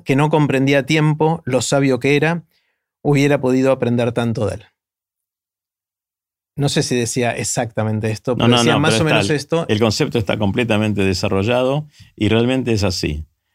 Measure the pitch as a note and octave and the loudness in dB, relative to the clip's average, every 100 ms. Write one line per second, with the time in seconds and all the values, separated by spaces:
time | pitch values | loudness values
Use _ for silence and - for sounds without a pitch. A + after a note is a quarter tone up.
0 | - C3+ D3+ D#3 C#3 C3+ C3+ C#3+ B2+ D#3 | 0 2 2 2 2 2 2 0 2 2
1 | D3+ D3+ D#3 E3 - B2+ - C#3 C#3 B2+ | 2 2 0 -2 -2 -2 0 0 2 0
2 | C#3 D3 D#3 E3+ - _ _ _ _ _ | 0 2 0 -2 -8 _ _ _ _ _
3 | D3 D3+ D3 C#3+ C3 C3 C3 B2+ A#2+ A#2+ | 0 2 2 2 2 2 2 0 0 0
4 | A#2+ A#2+ A#2 A2+ G2+ A2 - _ _ _ | -2 -2 -4 -2 -4 -6 -14 _ _ _
5 | _ _ _ _ _ _ _ _ _ _ | _ _ _ _ _ _ _ _ _ _
6 | _ _ _ _ _ - C#3+ D#3+ - B2 | _ _ _ _ _ -4 -2 -2 -2 -2
7 | A#2 C3 A#2+ C3 A#2 - A#2+ - A2 A2 | -2 -2 -2 -2 -6 -4 -6 -4 -2 -2
8 | A2 A2 - A2+ A#2+ B2 A#2 A2+ D#3 - | -4 -4 -4 0 2 4 2 2 2 2
9 | D#3 A2+ G2 D3 - E3 E3 G#2+ A2+ - | 2 2 0 -2 -2 -4 0 0 2 2
10 | C#3 A#2+ G2+ A2 G2+ G2+ A#2 G#2+ G#2+ G2+ | 0 -2 -2 -2 0 0 0 0 0 0
11 | G2 F2+ G2+ F#2+ G#2 B2 B2+ C#3+ D3+ - | 0 0 -2 -2 0 0 0 -2 -6 -16
12 | - - G#2 A2 A#2+ C3 A#2 A2 G2 - | -16 -4 0 2 2 0 -2 -2 -2 -2
13 | D#2 D2+ - _ _ | -6 -6 -10 _ _